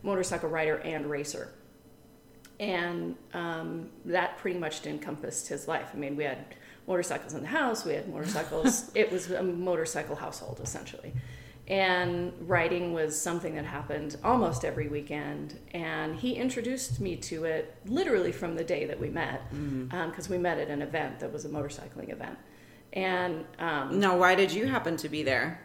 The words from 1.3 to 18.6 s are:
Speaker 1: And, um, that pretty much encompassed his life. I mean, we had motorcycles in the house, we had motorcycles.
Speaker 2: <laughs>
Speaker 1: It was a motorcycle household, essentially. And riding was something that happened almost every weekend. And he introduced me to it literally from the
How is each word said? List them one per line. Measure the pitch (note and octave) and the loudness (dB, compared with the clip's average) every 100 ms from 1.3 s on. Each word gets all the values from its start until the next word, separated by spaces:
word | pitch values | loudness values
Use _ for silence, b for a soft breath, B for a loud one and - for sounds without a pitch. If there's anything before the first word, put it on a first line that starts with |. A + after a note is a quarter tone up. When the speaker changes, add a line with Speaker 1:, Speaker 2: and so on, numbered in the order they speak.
| - - - - - - - - - - - - - | -6 -8 -12 -20 -20 -20 -20 -20 -20 -20 -20 -20 -6
Speaker 1:
And, | G3+ F3+ F3 E3+ E3+ F3 - | -2 0 0 -2 -4 -6 -8
um, | E3+ E3+ E3 E3 E3 - - - | -6 -4 -4 -4 -6 -8 -12 0
that | F3 F3 - | 2 2 -2
pretty | G3+ F3+ | -4 -2
much | D#3+ - D3+ | -2 -4 -6
encompassed | D3 D#3 D3+ - - - | -6 -6 -6 -4 -6 -4
his | C#3+ D3 | -6 -2
life. | D#3+ - | -2 -2
I | - | -6
mean, | C#3 C#3+ | -4 -2
we | D3 | -2
had | B2+ - - B B - | -2 -10 -16 B B 0
motorcycles | F3+ F3 C#3 - | 0 2 -2 -4
in | D3 | -8
the | D#3 | 0
house, | D4 C4+ A3 E3+ | 2 2 2 0
we | |
had | C#3+ - | -2 -2
motorcycles. | C#3+ E3 F#3+ E3 D#3+ D#3 - - | -4 -2 -2 0 4 4 4 0
Speaker 2:
<laughs> | - | 2
Speaker 1:
It | G#3+ | 4
was | F#3 F3 | 2 0
a | F3+ | 0
motorcycle | F#3 F3 F3+ E3+ D#3+ D#3 C#3 D3 | 0 0 2 2 2 -2 -4 -4
household, | - - - - | -6 -8 -8 -6
essentially. | B2 - - - - - B B B B - | -6 -6 -8 -10 -6 -6 B B B B 0
And | G3 F#3+ F3+ F3+ F3 F3 - E3+ | 4 6 4 4 2 0 -4 2
riding | F3+ E3 F3+ F3 | 4 6 2 2
was | E3+ D#3 D3+ | 2 2 0
something | - E3+ E3+ D#3 | 0 0 -2 -4
that | C#3+ | -4
happened | C#3+ D3 D3+ D3 D3 | -6 -4 -4 -4 -2
almost | G#3+ B3 F#3 C3 D#3 | 4 6 6 2 -2
every | D#3 D3 | -2 -2
weekend. | D3 D3 D3 D3 D3 D3 - - | -2 -4 -4 -4 -6 -6 -10 -10
And | F3 D#3+ D#3+ D#3 D#3+ | -6 -2 -2 -2 -2
he | B3+ | -2
introduced | B3 B3+ B3+ A3+ B3+ - - | 0 0 0 -2 -2 -2 -2
me | G3 E3 | -2 -2
to | - E3 E3 | -4 -2 0
it | D#3+ D#3 - F#3 | 0 -2 -8 -2
literally | C4 F#4 G#3+ F3 | 2 4 4 4
from | E3+ E3+ | 0 -2
the | E3 | -2